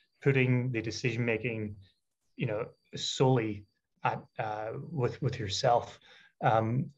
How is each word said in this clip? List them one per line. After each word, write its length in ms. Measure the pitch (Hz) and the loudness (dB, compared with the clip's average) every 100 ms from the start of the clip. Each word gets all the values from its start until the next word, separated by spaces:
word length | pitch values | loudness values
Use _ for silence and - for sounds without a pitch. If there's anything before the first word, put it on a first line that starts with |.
| _ _ | _ _
putting 500 | 143 131 127 123 127 | 2 4 4 2 2
the 100 | 113 | -2
decision-making, 960 | 110 104 120 113 120 110 127 113 104 98 - _ _ _ _ - | -4 -2 -2 0 0 0 -2 -6 -6 -10 -18 _ _ _ _ -6
you 100 | 127 | -4
know, 200 | 104 - - _ 147 | -2 -6 -10 _ -10
solely 680 | - - 131 127 110 104 - _ _ _ | -6 2 4 4 2 -4 -10 _ _ _
at, 180 | 123 113 - - | -4 -4 -8 -8
uh, 300 | 110 107 110 127 - | -6 -6 -6 -8 -8
with, 320 | 135 120 - | -2 -2 0
with 160 | 127 - | -4 -4
yourself. 600 | 98 - 127 117 - - - - - - | -4 0 4 2 0 -14 -20 -20 -20 -2
Um, 440 | 131 110 110 123 - | 2 4 2 0 -2